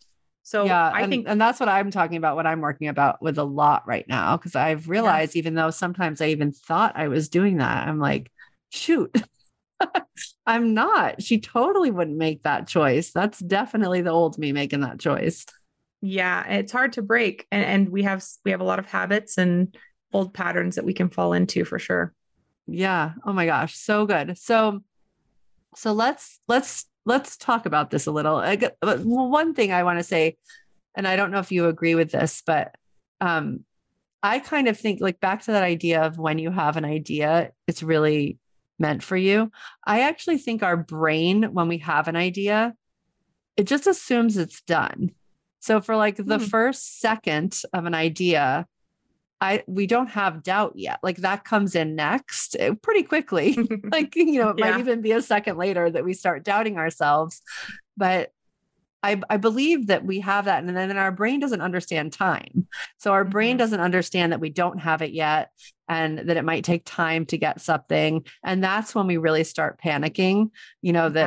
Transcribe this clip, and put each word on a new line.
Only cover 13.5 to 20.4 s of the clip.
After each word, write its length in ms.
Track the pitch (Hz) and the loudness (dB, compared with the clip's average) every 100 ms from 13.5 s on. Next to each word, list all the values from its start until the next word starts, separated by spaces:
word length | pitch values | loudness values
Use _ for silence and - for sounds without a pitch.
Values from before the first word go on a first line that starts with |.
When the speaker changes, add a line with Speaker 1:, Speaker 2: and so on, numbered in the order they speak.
| 190 247 220 190 180 | -2 0 0 0 2
Speaker 2:
the 80 | 175 | 2
old 260 | 165 165 160 | 4 2 0
me 140 | 151 | -2
making 300 | 143 143 143 | 0 0 -2
that 180 | 135 - | -2 -2
choice. 460 | 160 139 165 - - - _ _ _ _ | -2 0 0 -4 -12 -20 _ _ _ _
Speaker 1:
Yeah, 440 | 196 190 180 175 - | -4 0 0 0 -2
it's 240 | 202 202 | -4 -2
hard 220 | 247 262 | -2 -2
to 80 | 247 | -2
break. 440 | 202 233 214 - - | 0 2 2 -2 -4
And, 120 | 202 | -2
and 260 | - 196 190 | 2 2 2
we 140 | 196 | 2
have 140 | 202 190 | 0 -2
s-, 220 | - - | -8 -6
we 80 | 196 | -4
have 100 | 185 | -2
a 40 | 185 | -2
lot 140 | 185 | -2
of 80 | 190 | -2
habits 500 | 190 185 208 208 - | -4 0 -2 -2 0
and 380 | 180 175 185 - - _ _ | 2 2 0 -4 -20 _ _
old 200 | 202 190 | -2 -2
patterns 420 | 196 | -4